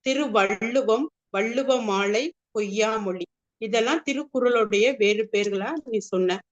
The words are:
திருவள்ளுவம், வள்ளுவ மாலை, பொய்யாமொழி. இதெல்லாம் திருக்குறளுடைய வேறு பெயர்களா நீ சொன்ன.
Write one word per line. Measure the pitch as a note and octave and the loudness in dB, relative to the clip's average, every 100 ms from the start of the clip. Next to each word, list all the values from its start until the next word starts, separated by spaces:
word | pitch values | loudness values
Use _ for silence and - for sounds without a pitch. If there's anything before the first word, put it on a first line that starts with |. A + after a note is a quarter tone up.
| C4 | 0
திருவள்ளுவம், | C4+ C#4+ G#3 G3 G3+ A3+ B3+ G#3+ A3+ D#4 _ _ | 0 2 2 2 0 0 0 2 0 0 _ _
வள்ளுவ | G3 A3 A#3+ C4 B3+ | -2 -2 -2 0 0
மாலை, | A3 G3 G3+ G#3+ D#4 - _ | 0 0 2 0 -2 -8 _
பொய்யாமொழி. | A3 G#3 G3 G#3+ A3 G3+ F#3 F3 _ _ _ | -6 -4 0 0 0 -4 -6 -10 _ _ _
இதெல்லாம் | A3 A3+ A#3 D#4+ | -2 0 0 -2
திருக்குறளுடைய | C#4+ C4+ D4 C4 A#3+ A#3+ G#3+ G3+ A#3+ A#3+ | -2 -6 -4 0 2 2 2 4 2 4
வேறு | G3+ G#3+ G#3+ | 2 2 0
பெயர்களா | G3+ G#3 G3 G#3+ D#4 | -2 0 -2 -4 -6
நீ | C4 A3 | -4 -6
சொன்ன. | - F#3 F#3 F#3+ _ | -2 -2 0 -2 _